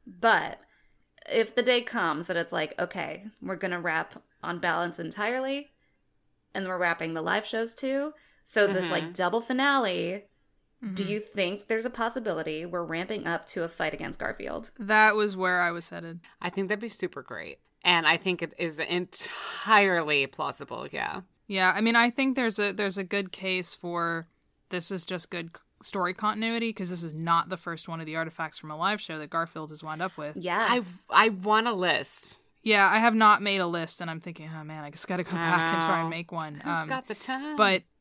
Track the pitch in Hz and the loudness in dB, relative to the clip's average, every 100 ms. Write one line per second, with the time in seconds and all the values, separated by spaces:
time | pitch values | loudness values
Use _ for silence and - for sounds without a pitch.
0 | - 180 226 185 160 - _ _ _ _ | -20 0 4 4 2 -8 _ _ _ _
1 | _ _ - 226 226 - 240 247 233 240 | _ _ -4 0 0 2 4 2 0 -2
2 | 170 151 170 170 165 175 160 - 175 190 | 0 -2 -2 -2 -2 -2 -4 -2 -4 -4
3 | 151 160 208 - 180 180 185 175 170 160 | -8 -8 -14 -14 -8 -6 -4 -2 -2 -2
4 | - - - _ - 175 175 165 175 170 | -4 -10 -20 _ -8 -2 0 0 -2 -4
5 | 165 202 208 254 269 277 285 _ _ _ | -8 -4 -2 -2 -2 -4 -8 _ _ _
6 | _ _ _ _ _ 202 185 180 175 170 | _ _ _ _ _ -8 -6 0 0 0
7 | 165 165 160 196 214 226 226 - 269 269 | -2 -4 0 0 0 -4 -4 -4 -2 -2
8 | 294 - _ _ - 220 202 190 175 175 | -2 -8 _ _ -4 2 4 4 0 -2
9 | 165 185 180 226 226 254 277 269 214 175 | -4 -2 0 0 0 2 4 4 2 0
10 | 175 196 - _ _ _ _ _ 196 190 | -2 -6 -10 _ _ _ _ _ -8 -4
11 | 196 208 214 202 180 202 - 220 240 240 | -2 -2 -4 -2 -2 -2 -4 -4 -2 -4
12 | 226 233 220 160 160 156 170 175 165 165 | -4 -2 -4 -2 -4 -6 -6 -6 -4 -4
13 | 190 214 - 170 - 190 165 - 160 - | -4 -4 -4 -4 -4 -6 -6 -2 -4 -4
14 | - - - - 67 78 - - 196 214 | -8 -6 -6 -6 -8 -8 -10 -12 2 6
15 | 214 214 208 190 185 180 175 170 - 170 | 6 6 0 0 0 2 2 -2 -8 -10
16 | 165 170 - _ 180 196 190 208 226 - | -12 -14 -16 _ -6 -4 -2 -4 -4 -6
17 | 180 143 127 104 80 69 _ _ 180 170 | -6 -8 -12 -12 -12 -16 _ _ 2 6
18 | 156 165 190 180 165 - 165 151 160 175 | 6 4 2 -2 -4 -4 -6 -4 -2 -2
19 | 180 - - - - - 208 214 196 175 | -2 -6 -8 -8 -10 -8 6 6 8 4
20 | 151 147 135 - 139 - 139 120 143 - | 4 2 2 -2 -6 -6 -8 -8 -6 -4
21 | - - - _ - 190 185 185 226 240 | -4 -6 -12 _ -6 2 4 4 4 6
22 | 240 233 269 254 233 214 208 190 202 185 | 4 4 0 2 0 2 0 2 -2 -2
23 | 185 202 190 - 190 185 175 - 175 170 | -2 -2 -2 -6 -4 -2 -4 -6 -4 -2
24 | 170 165 165 _ _ _ _ 180 165 185 | -2 -2 -6 _ _ _ _ -4 -2 -2
25 | - 180 - 175 170 - _ _ - 196 | -4 -6 -6 -8 -10 -14 _ _ -8 -2
26 | 175 185 214 208 226 233 226 220 180 180 | -2 0 -2 0 -2 -2 -2 -4 -4 -4
27 | 165 151 165 170 165 180 175 165 - 165 | -6 -4 2 2 2 -6 -8 -10 -8 -8
28 | 156 160 160 - 160 - 156 151 185 208 | -6 -4 -6 -6 -8 -8 -12 -4 -2 -2
29 | - 156 185 165 165 160 156 151 156 156 | -6 -10 -4 -4 -4 -6 -10 -10 -10 -6
30 | 185 - - 202 175 180 226 247 180 175 | -6 -6 -10 -6 -2 0 2 2 0 -12
31 | _ 170 220 190 202 214 233 196 180 147 | _ 6 6 4 4 4 4 2 2 2
32 | - - - - _ _ 220 208 196 214 | 0 -8 -12 -16 _ _ 2 6 6 6
33 | 233 220 214 208 202 196 175 170 165 - | 4 6 8 8 4 2 0 -2 -2 -4
34 | 170 165 175 165 156 160 151 156 147 - | -6 -8 -10 -12 -12 -12 -12 -12 -10 -6
35 | - 175 170 175 165 170 165 165 165 170 | -2 -2 -2 0 4 4 4 4 2 2
36 | 165 165 170 170 156 147 - 165 156 262 | 0 -4 -6 -6 -8 -8 -4 -2 -2 -6
37 | - 208 - 262 294 294 202 185 - _ | -6 -10 -6 -6 -4 4 4 4 0 _